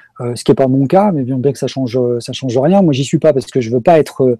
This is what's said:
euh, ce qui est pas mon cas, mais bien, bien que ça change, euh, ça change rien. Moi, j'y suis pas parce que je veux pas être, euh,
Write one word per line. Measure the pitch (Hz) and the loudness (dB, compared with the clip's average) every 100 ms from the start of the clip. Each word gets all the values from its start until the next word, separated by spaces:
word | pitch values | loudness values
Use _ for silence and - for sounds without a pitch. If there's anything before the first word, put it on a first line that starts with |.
| _ - | _ -10
euh, | 120 120 | -8 -4
ce | |
qui | - | 0
est | |
pas | - 135 | 2 2
mon | 135 135 | 2 2
cas, | 180 208 | 2 2
mais | 156 | 0
bien, | 123 131 | -4 -2
bien | 131 | -2
que | - | -2
ça | 127 | -6
change, | - 127 127 | -6 -4 -2
euh, | 123 120 | -2 -2
ça | 117 | -6
change | 123 131 117 | -8 -4 0
rien. | 143 196 | 2 4
Moi, | 175 | 2
j'y | 135 | 0
suis | 143 160 | -2 0
pas | 160 | 0
parce | 135 - | 0 -2
que | 139 | -4
je | 113 | -2
veux | 117 | -2
pas | 113 165 | 2 2
être, | 139 - | 2 0
euh, | 131 120 | 0 -2